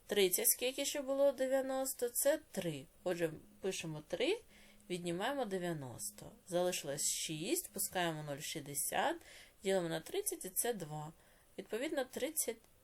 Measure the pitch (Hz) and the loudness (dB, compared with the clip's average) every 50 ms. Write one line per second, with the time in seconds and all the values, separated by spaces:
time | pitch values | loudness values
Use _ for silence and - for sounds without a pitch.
0 | - - 202 202 190 185 185 190 220 - - - 254 254 269 294 277 - - 294 | -8 0 4 6 6 6 6 4 4 4 4 4 2 0 0 0 -2 -2 -2 -2
1 | 262 262 269 269 277 285 269 277 262 254 269 269 262 262 262 262 269 262 - - | -2 0 2 6 6 4 6 4 2 2 2 2 2 0 0 0 -2 -2 -2 -2
2 | 247 240 - - - 277 311 302 - - - 202 170 170 147 135 - - - - | -2 -2 0 2 4 4 4 2 0 -6 -6 -4 -2 -2 -2 -4 -8 -12 -18 -6
3 | - 180 175 170 170 165 156 - - - - - - 190 185 - - 160 156 151 | -4 -2 0 0 0 -2 -2 -6 -12 -18 -14 -6 -4 -2 -2 -2 -4 -6 -6 -8
4 | - - 175 - 240 320 427 466 - - - - - - - - - - 180 175 | -6 -6 -2 0 2 2 2 0 -2 -10 -20 -20 -20 -20 -20 -20 -8 -6 -4 -2
5 | 175 175 170 180 208 254 285 277 247 202 190 185 175 175 165 147 135 123 110 104 | -2 -2 -2 0 0 0 0 0 0 0 0 0 0 0 -2 -2 -4 -6 -8 -8
6 | - - - - 143 151 - - - - 170 175 180 180 175 - - 143 143 143 | -8 -8 -10 -10 -14 -16 -16 -18 -8 -2 2 2 4 4 2 0 -2 -2 -2 0
7 | - - - - - - 156 151 170 226 339 339 - - - 202 - - - 185 | 0 0 0 0 -2 -2 -2 -2 0 0 0 0 -2 -4 -4 -4 -4 -2 0 2
8 | 175 170 160 151 151 147 139 147 151 - - 156 139 143 143 - - - - 175 | 2 2 0 -2 -4 -4 -6 -6 -6 -6 -6 -6 -6 -4 -2 -2 -2 0 2 2
9 | 214 277 339 339 - - - - - - - - - 190 190 185 175 165 165 165 | 2 2 2 0 -6 -12 -18 -20 -20 -20 -20 -4 0 2 4 4 4 2 0 -2
10 | - - - 392 403 - 359 - - 190 - - - 233 240 185 160 147 151 151 | -4 -2 -2 -2 0 -2 -4 -4 -8 -6 -4 -2 0 0 -2 -2 -4 -6 -6 -6
11 | 151 160 - - - - - - - - - - 196 - 214 226 277 320 320 277 | -8 -8 -12 -16 -20 -20 -20 -20 -20 -14 -12 -12 -8 -6 -4 -2 -2 -2 0 -2
12 | 254 254 - 220 247 311 302 - - - 226 - - - - - | -2 -2 -2 -2 -2 -2 0 -2 -2 -2 -4 -6 -12 -20 -20 -20